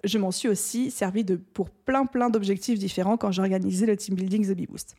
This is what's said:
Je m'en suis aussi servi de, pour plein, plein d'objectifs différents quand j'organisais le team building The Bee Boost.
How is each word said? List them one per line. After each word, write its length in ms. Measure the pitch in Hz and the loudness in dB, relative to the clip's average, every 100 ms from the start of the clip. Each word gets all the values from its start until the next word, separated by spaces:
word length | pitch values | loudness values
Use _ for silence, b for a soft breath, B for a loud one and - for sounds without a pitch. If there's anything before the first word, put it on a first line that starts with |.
Je 140 | 202 214 | 0 0
m'en 120 | 185 | 0
suis 180 | 185 240 | 0 0
aussi 420 | 196 - 233 262 | 0 -2 -2 -4
servi 320 | - 190 208 | -2 -2 0
de, 140 | 190 180 | 0 -2
pour 320 | - - 175 | -4 -6 -6
plein, 360 | - - 262 254 | -6 0 0 2
plein 240 | 247 240 | 2 2
d'objectifs 480 | 220 196 196 - 220 | 2 2 0 0 0
différents 400 | 196 - 185 208 | 0 0 0 2
quand 140 | 208 | 0
j'organisais 540 | 185 190 190 190 185 226 | 0 2 2 0 2 2
le 100 | 202 | 2
team 180 | 196 185 | -2 -4
building 300 | 190 214 196 | 0 0 0
The 100 | 185 | -2
Bee 120 | - | -6
Boost. 280 | - - | -10 -16